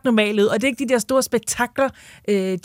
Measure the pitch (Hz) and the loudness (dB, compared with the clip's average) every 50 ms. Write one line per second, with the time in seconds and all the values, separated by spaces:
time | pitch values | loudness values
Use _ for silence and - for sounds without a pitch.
0 | - 262 226 220 208 208 220 202 208 220 - 208 247 277 233 - 277 233 254 233 | 2 2 2 2 2 2 2 2 2 2 2 0 0 -2 -2 -2 -2 0 0 0
1 | - - 262 262 247 - 254 220 - - - - 247 - - 277 269 262 - - | 0 0 0 0 0 0 -2 -4 -4 -4 -4 -4 -4 -4 0 -2 -2 -2 -2 -10
2 | - - - - - - 208 196 185 190 185 180 | -20 -20 -20 -12 -4 -2 0 0 0 -2 -4 -2